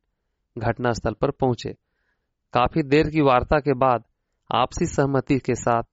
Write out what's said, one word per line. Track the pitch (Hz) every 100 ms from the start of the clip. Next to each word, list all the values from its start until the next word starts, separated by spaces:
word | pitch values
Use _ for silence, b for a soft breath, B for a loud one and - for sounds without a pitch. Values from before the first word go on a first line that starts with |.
| _ _ _ _ _ -
घटनास्थल | 113 117 123 113 -
पर | 107 139
पहुंचे। | - 135 120 - 101 _ _ _ _ _ _ _
काफी | 120 123 165
देर | 139 147 156
की | 156
वार्ता | 139 123 120 151
के | 139
बाद | 127 131 117 - _ _ _ -
आपसी | 113 127 - 170
सहमति | - 139 135 - 139
के | - 117
साथ | - 117 117